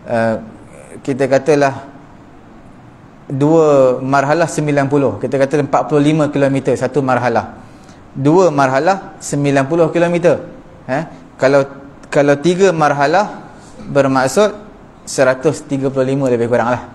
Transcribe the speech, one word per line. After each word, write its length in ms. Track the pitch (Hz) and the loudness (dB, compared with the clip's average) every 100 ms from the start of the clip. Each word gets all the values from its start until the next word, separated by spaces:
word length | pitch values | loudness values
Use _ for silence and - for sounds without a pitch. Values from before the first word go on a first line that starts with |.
Eh, 300 | - 117 113 110 - - - - - - | -4 -2 -2 -2 -8 -20 -20 -20 -20 -12
kita 240 | - 131 135 | -8 -4 0
katalah 560 | 135 143 147 139 127 - - - - - - - - - - - - - - | 0 2 2 0 -2 -16 -20 -20 -20 -20 -20 -20 -20 -20 -20 -20 -20 -20 -20
dua 720 | - 135 143 165 156 139 131 127 | -10 -2 2 4 4 4 4 2
marhalah 440 | 131 139 135 160 160 | 0 0 2 0 0
sembilan 360 | - 151 143 | -2 -2 0
puluh. 320 | 135 147 131 104 | 0 0 0 -2
Kita 240 | 123 135 | -4 -2
kata 240 | 135 147 | 0 -2
empat 240 | 135 143 131 | 0 -2 0
puluh 160 | 151 | 0
lima 240 | 143 160 147 | 2 2 0
kilometer 480 | 147 139 135 139 120 | 0 0 0 -2 -2
satu 240 | 127 147 | -2 -2
marhalah. 560 | 135 123 120 113 98 - - - - - - | 0 0 0 -2 -4 -16 -20 -20 -20 -20 -18
Dua 400 | - 139 175 180 | -2 2 4 4
marhalah 640 | 143 135 135 165 190 - - | 2 0 2 0 -2 -6 -16
sembilan 480 | - 147 143 139 | -6 -2 0 0
puluh 240 | 135 170 156 | 0 0 0
kilometer. 560 | 170 170 175 165 117 - - - - | 2 0 2 2 0 -4 -20 -20 -20
Eh, 200 | - 135 160 - - - | -6 -6 -6 -16 -20 -2
kalau, 240 | 135 143 135 - - - - | 2 2 0 -8 -20 -20 -4
kalau 240 | 151 143 143 | 0 2 2
tiga 320 | 160 180 190 | 0 2 2
marhalah 800 | 165 147 143 143 180 208 - - - - - | 2 0 0 2 0 -2 -8 -18 -20 -20 -18
bermaksud 720 | - 139 135 131 131 202 208 - - - - - - | -2 0 2 0 0 0 0 -2 -18 -20 -20 -20 -10
seratus 560 | - 127 131 160 123 | 0 0 2 -2 -2
tiga 240 | - 135 135 | -6 -4 -2
puluh 240 | 135 131 | -2 -2
lima 160 | 135 131 | 0 0
lebih 240 | 120 117 | 0 0
kurang 160 | 120 113 | 0 0
lah. 140 | 120 - | -4 -8